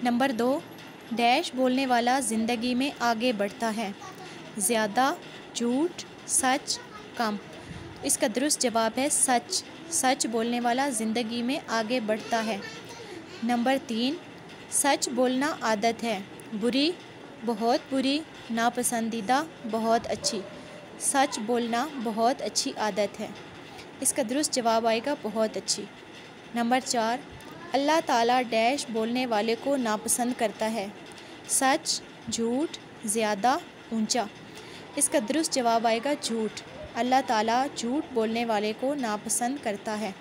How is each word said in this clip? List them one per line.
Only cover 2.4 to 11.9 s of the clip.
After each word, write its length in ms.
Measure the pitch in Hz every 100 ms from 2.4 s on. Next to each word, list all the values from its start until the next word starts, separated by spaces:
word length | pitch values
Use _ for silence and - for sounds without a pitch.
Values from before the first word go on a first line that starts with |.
| 226 240 247 247
में 160 | 277 -
आगे 300 | 240 226 247 214
बढ़ता 340 | 202 - 226
है, 220 | 214 208 202 - - - - - -
ज़्यादा, 560 | 196 233 214 208 269 349 - - - -
झूठ, 480 | 233 254 339 - - - -
सच, 500 | - 262 262 - - - - - -
कम। 220 | 226 208 - - - - - - -
इसका 220 | - 285
दुरुस्त 320 | 214 285 285
जवाब 320 | 254 226 226 226
है 120 | 269
सच, 540 | - - 247 - - - - -
सच 340 | - 262 277 254
बोलने 320 | 226 233 240
वाला 280 | 240 247 277
ज़िंदगी 520 | 226 220 220 226 233
में 180 | 240 285 -
आगे 300 | 226 220